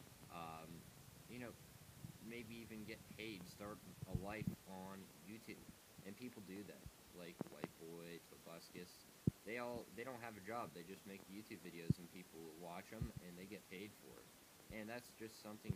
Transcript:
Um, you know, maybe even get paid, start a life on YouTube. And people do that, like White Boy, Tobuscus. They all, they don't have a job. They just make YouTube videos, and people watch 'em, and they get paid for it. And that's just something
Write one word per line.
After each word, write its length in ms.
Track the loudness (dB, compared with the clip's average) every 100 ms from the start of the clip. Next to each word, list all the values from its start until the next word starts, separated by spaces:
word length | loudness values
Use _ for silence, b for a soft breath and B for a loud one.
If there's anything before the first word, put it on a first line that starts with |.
| -2 -8 -4
Um, 480 | 0 2 0 -2 -4 -6 -8 -8 -8 -4
you 120 | 0
know, 80 | 0 -2 -8 -10 -10 -6 -4 -2
maybe 320 | 0 0 2 0
even 320 | 0 0 2
get 120 | 0 -2 0
paid, 240 | 2 2 0
start 300 | 0 0 0 -2 -4 4
a 80 | 6
life 240 | 6 6 6 4 0
on 320 | -2 0 -2 -4 -8 -6
YouTube. 320 | -4 -4 -4 -6 -10 -10 -6 -4
And 80 | 0
people 260 | -2 -2 0
do 160 | 0 0
that, 100 | -2 -6 -8 -8 -4
like 160 | -2 2 0
White 200 | 2 -2 -2
Boy, 400 | -2 -2 0 -2 -4
Tobuscus. 720 | -8 -4 -4 -2 -4 -4 -6 -10 4 4 4 2
They 120 | 4
all, 260 | 4 2 0 0
they 80 |
don't 180 | 2 2
have 160 | 0 0
a 60 | 2
job. 240 | 4 4
They 100 | 0
just 220 | -2 -2 -2
make 140 | -4 -2
YouTube 320 | -2 -2 -2 -2
videos, 300 | 0 6 6
and 120 | 6
people 260 | -6 -6 -4 -4 -2
watch 260 | 0 0 0
'em, 180 | 2 2 0 -4
and 100 | -4
they 80 | -2
get 220 | -2 -4
paid 220 | -4 -4 -4
for 180 | -8 -8
it. 600 | -10 -12 -12 -12 -4 0
And 100 | 2
that's 200 | 2 0 -2
just 240 | -2 0
something 300 | -2 0 4